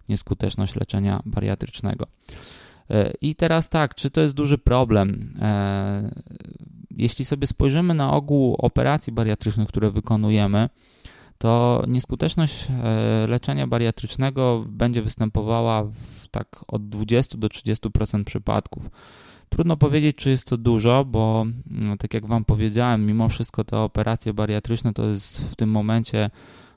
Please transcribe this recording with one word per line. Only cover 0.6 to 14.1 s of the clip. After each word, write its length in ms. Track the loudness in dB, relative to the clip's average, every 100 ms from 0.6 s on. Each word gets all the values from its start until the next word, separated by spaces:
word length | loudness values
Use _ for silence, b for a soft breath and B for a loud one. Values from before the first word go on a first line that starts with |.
| -4 -4
leczenia 460 | -4 -2 0 -2 -4
bariatrycznego. 800 | -4 -2 -4 -6 -6 -6 -6 -8 _ B B B B B B -2
E, 240 | 0 0 -2
i 140 | -4 -2
teraz 340 | 0 0 0
tak, 260 | 0 0 -2
czy 140 | -2
to 120 | 2
jest 140 | 2 2
duży 220 | 0 2
problem? 760 | 4 2 4 4 2 -2 -8 -4
E, 720 | 0 0 0 -2 -2 -4 -6 -10 -14 -8 -8 -8 -18 -20 -12 -2
jeśli 280 | 0 0 -4
sobie 220 | -2 -2
spojrzymy 460 | 2 2 4 2
na 200 | 2 2
ogół 420 | 2 2 4 4 2
operacji 580 | 2 2 2 0 -2
bariatrycznych, 540 | -2 0 0 0 0 0
które 240 | 2 2
wykonujemy, 800 | 0 2 2 4 4 4 2 0 B B B B B B _
to 460 | 2 4 4 2 0
nieskuteczność, 800 | -2 -4 -4 -2 0 0 -2 -6
e, 580 | -2 0 0 2 2 2
leczenia 400 | 0 -2 -4 0
bariatrycznego 960 | 0 0 -2 -8